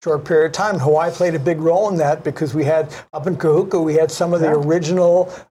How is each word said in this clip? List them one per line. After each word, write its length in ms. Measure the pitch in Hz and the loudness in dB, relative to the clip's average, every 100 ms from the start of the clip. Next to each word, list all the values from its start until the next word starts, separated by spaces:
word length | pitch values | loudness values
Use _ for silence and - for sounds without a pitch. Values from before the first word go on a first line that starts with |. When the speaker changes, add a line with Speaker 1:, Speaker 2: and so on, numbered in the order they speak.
Speaker 1:
short 220 | 175 151 | -4 -4
period 220 | 151 160 156 | 0 2 2
of 60 | |
time. 260 | 156 208 185 | -2 -4 0
Hawaii 320 | 135 151 170 | 2 2 0
played 220 | 165 180 | 0 -2
a 40 | 160 | 0
big 220 | 143 160 | -2 0
role 300 | 160 175 208 | 0 2 0
in 80 | 175 | 0
that 260 | 147 156 | 0 -2
because 300 | 156 135 151 | -4 -6 -4
we 100 | 147 | -2
had, 300 | 147 160 151 - - | 0 0 -2 -10 -14
up 140 | 156 151 | -8 -6
in 100 | 156 | -2
Kahuku, 480 | 160 151 190 190 | 2 2 0 -2
we 80 | 160 | 0
had 180 | 151 160 | 2 0
some 220 | - 175 | 0 -2
of 80 | 175 | 0
the 60 | 160 | 2
Speaker 2:
Yeah. 80 | |
Speaker 1:
original, 760 | 151 147 170 156 180 175 175 180 - - | 0 2 0 0 2 4 4 2 -6 -20